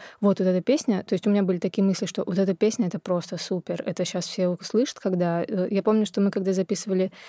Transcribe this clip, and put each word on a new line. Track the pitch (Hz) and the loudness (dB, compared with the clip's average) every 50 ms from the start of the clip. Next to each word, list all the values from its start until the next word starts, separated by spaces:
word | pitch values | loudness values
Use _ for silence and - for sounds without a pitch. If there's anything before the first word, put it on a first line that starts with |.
| - - - - | -2 -16 -8 0
вот, | - 202 196 - | 2 2 2 4
вот | 190 | 2
эта | 185 180 180 | 2 2 2
песня, | 175 - 262 311 - - 208 180 - - | 2 2 2 2 2 0 0 0 0 -2
то | - | -2
есть | 180 - | 0 2
у | 214 | 2
меня | 208 208 196 | 2 4 4
были | 180 185 | 2 0
такие | 175 - 190 - - 196 | 0 -2 -2 0 2 2
мысли, | 196 190 - 226 | 2 2 0 -2
что | 165 - - - | -4 -4 -4 -4
вот | - 180 | -2 0
эта | 175 196 190 190 | 0 2 0 2
песня — | - - 214 220 - 233 180 | 2 2 0 2 2 -2 -2
это | - 175 | -2 -4
просто | - - 180 175 165 - - 170 | -4 -2 -2 -2 -2 -4 -8 -8
супер, | - - 196 175 - - 175 170 - | -6 -4 -4 -4 -4 -6 -6 -6 -4
это | - 175 - 180 | -6 -4 -4 -4
щас | - - 180 175 | -4 -4 -6 -6
все | - - - 185 180 | -6 -2 -2 0 0
услышат, | 180 175 - - - 220 254 285 - - | 0 -2 -4 -2 0 0 0 0 -2 -4
когда, | - 202 185 175 175 170 170 170 170 | -4 -2 0 0 0 0 0 -2 -2
э, | - 214 190 180 - | -2 -2 -2 -2 0
я | 208 190 185 | 0 0 2
помню, | - 220 220 214 | 4 4 2 2
что | 202 - - | 0 0 0
мы, | 196 196 | 0 2
когда | - 202 190 190 190 | 2 0 0 0 0
записывали | 185 185 - 196 - - 214 190 185 185 190 - - - | 0 0 0 -2 -4 -2 -2 0 0 0 0 -4 -8 -20